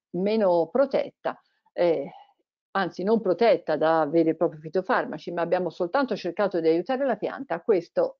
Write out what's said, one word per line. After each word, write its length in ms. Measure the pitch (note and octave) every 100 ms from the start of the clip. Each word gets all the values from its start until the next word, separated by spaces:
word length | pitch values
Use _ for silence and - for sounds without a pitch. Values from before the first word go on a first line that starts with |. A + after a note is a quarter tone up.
| _
meno 580 | F3 G3 A3 F#3+ F3 D#3+
protetta, 720 | B3 C#4 F#3+ - - C3+ - _ _ _
eh, 380 | - F3 D3+ F3 - - _ _ _ _
anzi 300 | G3 F3 -
non 200 | F#3+ A3+
protetta 540 | A3 F3 A#3 F3 - D3
da 280 | D#3 D#3+
veri 240 | D3 E3+ D#3+
e 60 |
propri 240 | D#3 E3 D3+
fitofarmaci, 760 | D#3 F#3 F#3 G#3 - D3+ -
ma 80 | F3
abbiamo 300 | E3+ F3+ F3
soltanto 440 | - F3 C#4+ C4 F#3+
cercato 440 | F3 E3+ G3 F3
di 80 | D#3+
aiutare 380 | E3 F#3 B3+ C#4
la 100 | G#3+
pianta, 460 | D3 F#2+ C#3 E3+
questo, 560 | - F#3 E3+ F#3 -